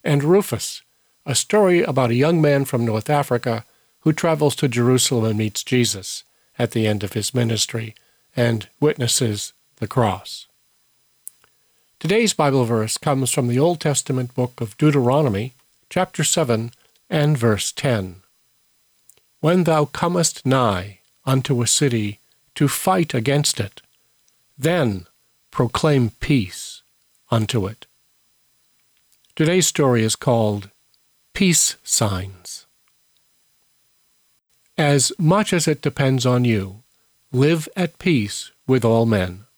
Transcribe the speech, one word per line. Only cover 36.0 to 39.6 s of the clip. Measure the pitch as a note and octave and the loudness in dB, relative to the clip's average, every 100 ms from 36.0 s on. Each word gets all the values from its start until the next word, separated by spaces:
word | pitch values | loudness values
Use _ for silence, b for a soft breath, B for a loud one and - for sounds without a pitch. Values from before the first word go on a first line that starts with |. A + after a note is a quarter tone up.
| C3+ C3+ B2 | 0 2 2
on | B2 B2 | 2 2
you, | A2 F#2+ G2+ _ _ _ _ _ | 0 -2 -12 _ _ _ _ _
live | B2+ C#3 E3 D3+ - | 2 2 2 -4 -6
at | F3 _ | -6 _
peace | F#3+ C#3+ G#2 - - _ - | 0 0 0 -8 -14 _ 0
with | C3 A2+ | 2 4
all | A2+ A#2 | 4 4
men. | G#2 F2+ F2+ - _ | 2 0 -8 -20 _